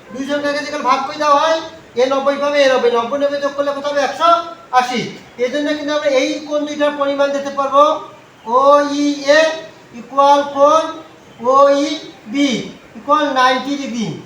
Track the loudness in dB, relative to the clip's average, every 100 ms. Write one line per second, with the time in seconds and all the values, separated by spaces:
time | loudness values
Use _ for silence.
0 | -16 -10 -6 -4 -2 -4 -6 -4 -2 -2
1 | -4 -4 0 2 2 -2 -4 -16 -12 -2
2 | 0 0 -2 -2 0 2 2 4 2 0
3 | -2 -2 -2 -2 -4 -4 -4 -4 -4 -2
4 | -2 0 2 2 0 -14 0 0 0 -4
5 | -6 -10 -16 -6 -4 -2 -2 -4 -2 -2
6 | 0 0 0 -4 -4 -4 -4 -2 -2 0
7 | -2 0 0 -2 -6 -4 0 4 4 2
8 | -8 -20 -20 -18 -2 2 4 4 2 -2
9 | -2 -2 2 4 4 -2 -12 -20 -20 -20
10 | -2 4 6 6 2 4 4 4 0 -8
11 | -16 -20 -20 -8 2 4 6 4 0 -6
12 | -12 -20 -8 -2 0 -2 -8 -16 -20 -12
13 | 0 0 2 2 2 2 -4 -6 -6 -6
14 | -6 -6